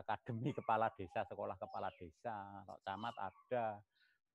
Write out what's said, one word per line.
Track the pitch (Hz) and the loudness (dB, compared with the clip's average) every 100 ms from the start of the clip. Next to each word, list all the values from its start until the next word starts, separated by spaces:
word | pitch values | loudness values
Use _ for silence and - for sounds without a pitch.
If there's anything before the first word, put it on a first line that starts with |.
| 101 | 0
akademi | 107 - 113 139 | -2 0 0 2
kepala | 147 - 110 113 | 2 4 6 6
desa, | - 92 113 101 | 2 -4 -2 -2
sekolah | 101 101 98 | -2 -4 -2
kepala | 101 104 98 - | -4 -2 -4 -4
desa, | 87 - 120 104 98 101 | -14 -8 -6 -4 -6 -8
kalau | 95 - 98 | -10 -8 -4
camat | 98 117 107 | -2 -4 -4
ada, | 95 - - 123 113 104 - _ _ _ _ | -6 -6 0 2 2 -2 -10 _ _ _ _